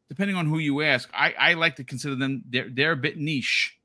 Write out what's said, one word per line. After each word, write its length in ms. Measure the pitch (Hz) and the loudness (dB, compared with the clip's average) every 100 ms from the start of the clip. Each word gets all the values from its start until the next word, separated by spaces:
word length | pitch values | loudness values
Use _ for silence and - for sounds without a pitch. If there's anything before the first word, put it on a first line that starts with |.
| _ | _
depending 260 | 147 202 185 | -4 -2 0
on 100 | 156 | 0
who 140 | 160 | 0
you 240 | 151 139 | 0 0
ask, 260 | 151 127 - | 2 2 0
I, 220 | 113 151 - | 0 0 4
I 140 | 147 170 | 2 4
like 200 | 165 - | 2 0
to 60 | |
consider 300 | 131 127 143 | -8 -6 -4
them, 300 | 131 135 135 127 | -2 -2 -2 -2
they're, 220 | 123 92 | -4 -2
they're 200 | 127 156 | 0 2
a 40 | 156 | 2
bit 220 | 143 - | -2 -2
niche 600 | 147 143 - - - - | -2 -2 0 0 -2 -6